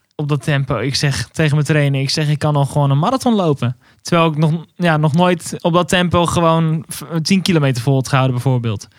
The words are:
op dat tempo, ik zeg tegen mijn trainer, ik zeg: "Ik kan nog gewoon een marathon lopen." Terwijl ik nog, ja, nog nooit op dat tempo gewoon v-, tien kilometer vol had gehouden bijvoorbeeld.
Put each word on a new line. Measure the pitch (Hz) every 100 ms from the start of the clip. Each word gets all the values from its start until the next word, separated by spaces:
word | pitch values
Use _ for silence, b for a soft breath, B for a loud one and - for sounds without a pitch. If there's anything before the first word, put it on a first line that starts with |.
| _ -
op | 147
dat | 147
tempo, | - 139 135 123
ik | 127
zeg | 135 147 131 -
tegen | - 156
mijn | 147 143
trainer, | 156 143 139
ik | 135
zeg: | - 147
"Ik | 151
kan | 156
nog | 147 139
gewoon | 151 143
een | 139
marathon | 180 254 254
lopen." | 220 175 143 120 123 b b
Terwijl | - 170 165
ik | 151
nog, | 160 160 151 -
ja, | 175 156
nog | 151
nooit | 151 180 180 - -
op | 175
dat | 170 175
tempo | 185 180 175 170
gewoon | - 165 165 160 160 -
v-, | - 139 165
tien | 151 190
kilometer | 165 170 139 120
vol | 131
had | 135 127
gehouden | 139 131 123
bijvoorbeeld. | 135 127 117 101 -